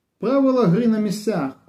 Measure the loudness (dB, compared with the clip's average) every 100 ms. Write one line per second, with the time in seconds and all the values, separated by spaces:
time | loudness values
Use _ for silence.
0 | _ _ -2 0 2 2 2 2 2 0
1 | -2 -4 -4 -4 -6 -10